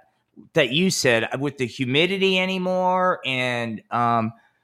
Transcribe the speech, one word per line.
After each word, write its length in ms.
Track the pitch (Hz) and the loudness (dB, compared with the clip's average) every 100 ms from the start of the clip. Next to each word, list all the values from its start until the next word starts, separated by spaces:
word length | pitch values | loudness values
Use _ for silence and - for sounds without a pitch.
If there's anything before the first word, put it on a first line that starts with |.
| _ _ _ - - | _ _ _ -20 -4
that 180 | 165 127 | 0 2
you 180 | 143 185 | 2 0
said, 360 | - 131 113 110 | 2 2 2 2
uh, 120 | 131 | -4
with 200 | 143 - | -4 -4
the 80 | 123 | -6
humidity 720 | - 123 139 175 196 190 185 | -4 -2 0 0 2 0 2
anymore 800 | 185 190 185 185 185 185 185 170 127 | 0 -2 -2 0 0 2 0 -2 -2
and, 560 | 131 127 120 117 107 - | -2 0 -2 -4 -6 -4
um, 400 | 117 120 117 110 - _ _ | 0 2 2 0 -6 _ _